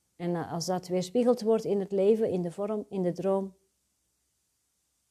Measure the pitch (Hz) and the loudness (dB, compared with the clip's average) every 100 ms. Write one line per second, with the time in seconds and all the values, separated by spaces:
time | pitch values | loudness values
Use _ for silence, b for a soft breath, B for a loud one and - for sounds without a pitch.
0 | _ - 175 175 147 175 170 180 180 180 | _ -8 -4 -4 -4 -6 -4 -4 -2 -4
1 | 180 247 247 240 214 226 220 202 190 196 | 0 2 4 2 2 0 2 -2 0 2
2 | 196 220 220 180 175 165 202 214 208 196 | 4 4 2 0 -2 -4 -6 -6 -6 -2
3 | 180 175 185 190 196 185 _ _ _ _ | -2 0 0 0 -2 -10 _ _ _ _
4 | _ _ _ _ _ _ _ _ _ _ | _ _ _ _ _ _ _ _ _ _
5 | _ | _